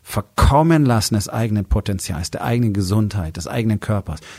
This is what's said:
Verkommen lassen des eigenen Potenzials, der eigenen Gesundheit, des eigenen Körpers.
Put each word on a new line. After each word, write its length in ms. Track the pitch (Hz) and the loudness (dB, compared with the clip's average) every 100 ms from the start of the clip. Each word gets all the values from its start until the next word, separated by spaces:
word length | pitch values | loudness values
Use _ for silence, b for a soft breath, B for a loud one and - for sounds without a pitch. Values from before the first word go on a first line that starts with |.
Verkommen 840 | - - - - - 139 160 160 139 | -8 -6 -4 2 4 4 4 4 4
lassen 300 | 117 - 107 | 2 2 -2
des 120 | 101 | -2
eigenen 380 | 117 113 104 98 | -4 0 0 0
Potenzials, 680 | 107 98 95 - 85 90 | -2 0 -4 -4 -6 -6
der 140 | - - | -6 -2
eigenen 260 | 120 117 | 0 2
Gesundheit, 640 | 101 90 107 107 98 80 82 | 0 0 2 0 -2 -4 -6
des 120 | 82 | -6
eigenen 340 | 131 110 107 | -2 0 0
Körpers. 400 | - 107 92 78 B | 0 -4 -4 -10 B